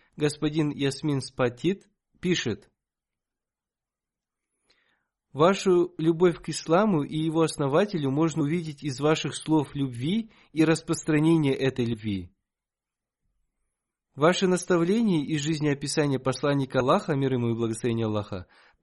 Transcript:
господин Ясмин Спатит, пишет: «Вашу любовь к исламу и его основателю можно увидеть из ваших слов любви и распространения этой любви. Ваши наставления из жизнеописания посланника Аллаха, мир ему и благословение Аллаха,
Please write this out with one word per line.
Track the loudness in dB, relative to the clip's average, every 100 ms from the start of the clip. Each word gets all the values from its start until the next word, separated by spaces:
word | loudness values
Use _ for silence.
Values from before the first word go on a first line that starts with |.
| _ -4
господин | -4 -2 -4 0 -2
Ясмин | -2 -4 -2 -4 -4
Спатит, | -6 -2 -2 0 -4 -4 _ _ _ _
пишет: | -2 -2 -2 -6 _ _ _ _ _ _ _ _ _ _ _ _ _ _ _ _ _ _ _ _ _ _ _ _ _ _ _
«Вашу | 2 2 4 2 2 2 0
любовь | 0 2 2 2
к | -6
исламу | -10 0 2 4 2
и | -2 -2
его | -2 2
основателю | 0 0 0 2 0 0 -2
можно | 0 0 0
увидеть | -2 -2 -6 -8
из | -8 -2
ваших | 0 0 -2 -8
слов | 0 0 0
любви | -4 -6 -4 -2 -2 -4 _ _
и | 0 2
распространения | 2 0 -4 0 2 4 4 2 0
этой | -2 -2 -2
любви. | -4 -4 -6 -8 _ _ _ _ _ _ _ _ _ _ _ _ _ _ _ _ _ _ 2
Ваши | 2 4 2
наставления | 0 2 2 2 2 2 2 0
из | -2
жизнеописания | -2 0 0 0 -2 0 0 0
посланника | -2 -2 0 0 0 0
Аллаха, | 2 0 0 -2
мир | 0
ему | 0 0
и | 0
благословение | -2 -2 -2 -2 -2
Аллаха, | -2 -6 -10 -14 _ _ _